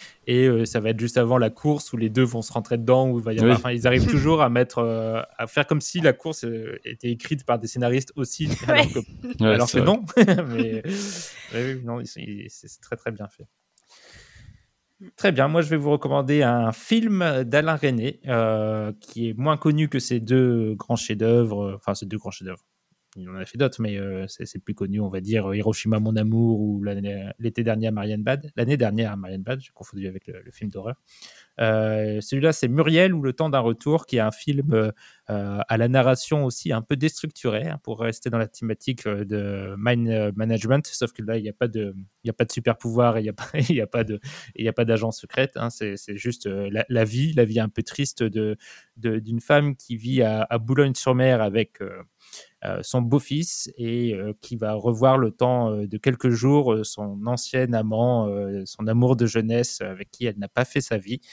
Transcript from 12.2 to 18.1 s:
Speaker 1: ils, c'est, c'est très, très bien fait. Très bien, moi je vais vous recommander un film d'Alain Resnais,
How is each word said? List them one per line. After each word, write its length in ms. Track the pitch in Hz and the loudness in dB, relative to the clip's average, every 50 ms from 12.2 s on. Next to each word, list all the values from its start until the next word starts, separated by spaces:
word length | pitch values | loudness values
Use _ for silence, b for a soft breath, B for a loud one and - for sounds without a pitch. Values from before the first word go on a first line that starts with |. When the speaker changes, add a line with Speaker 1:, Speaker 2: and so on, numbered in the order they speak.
Speaker 1:
ils, 260 | - - 104 101 - 113 | -12 -12 -12 -12 -12 -14
c'est, 200 | - - - - | -18 -20 -20 -20
c'est 120 | - - | -20 -20
très, 160 | - - - | -14 -12 -12
très 140 | - - 117 | -10 -8 -8
bien 160 | 110 104 104 101 | -8 -8 -10 -14
fait. 180 | - - - - _ _ _ _ _ _ B B B B B B B B B B B B B B B B B B B _ _ _ _ _ 196 180 - | -16 -20 -20 -20 _ _ _ _ _ _ B B B B B B B B B B B B B B B B B B B _ _ _ _ _ -20 -20 -6
Très 160 | - - 202 165 | -2 0 2 4
bien, 160 | 127 135 143 | 4 2 4
moi 140 | 156 170 165 | 4 2 2
je 60 | 147 | 2
vais 80 | 160 | 0
vous 140 | 156 143 147 | 0 2 2
recommander 540 | 147 143 - 139 139 143 139 131 147 147 143 | 2 0 0 0 0 0 2 2 4 4 4
un 260 | 120 117 120 117 113 | 4 4 2 2 0
film 720 | 113 - - - 220 226 226 226 208 190 175 165 147 131 131 | -2 -4 -2 0 2 2 2 2 2 2 2 2 0 0 0
d'Alain 320 | 117 127 147 151 160 160 | 2 2 2 2 2 0
Resnais, 460 | 143 - 139 127 117 110 131 | 0 0 0 0 0 -2 -4